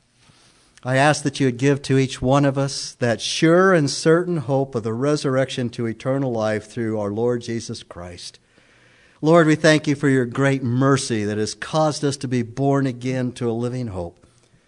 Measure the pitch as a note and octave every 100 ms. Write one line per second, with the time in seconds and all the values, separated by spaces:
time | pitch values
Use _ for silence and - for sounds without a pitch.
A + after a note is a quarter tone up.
0 | _ _ _ _ _ _ _ _ B2+ C3
1 | D3 D3 D3+ - C3+ A#2 C#3 C#3 - C3+
2 | C3 - B2+ C#3 C#3+ C3+ C#3 - - -
3 | A#2+ A2 - - D#3+ F3 F#3+ F3 C#3+ -
4 | D#3+ E3 F3+ E3+ A#2+ C3+ C3+ A#2+ A2+ A2+
5 | C#3+ D3 C#3+ C3 C3 - A#2+ A#2+ A#2 A2
6 | C3 C#3 C3+ A2+ G#2+ G#2+ - B2 A2+ A2
7 | G2+ G#2 A#2+ B2 A#2+ A#2 A2+ A2+ - F2
8 | F2 F2 - - _ _ _ _ _ _
9 | _ - D3+ E3+ D#3 D3+ D#3+ D3+ D3+ C3+
10 | C#3+ C3 A#2+ A#2+ C#3 C3+ B2+ B2 C3+ C3+
11 | - A2 G#2 G#2+ G#2+ - - D#3 D#3 C#3+
12 | C#3+ C3+ C3 B2+ A2 A#2+ C#3 C#3 C3+ A#2+
13 | B2+ B2+ B2 B2 A#2+ A2+ A#2+ B2+ A#2 F#2
14 | E2+ - _ _ _ _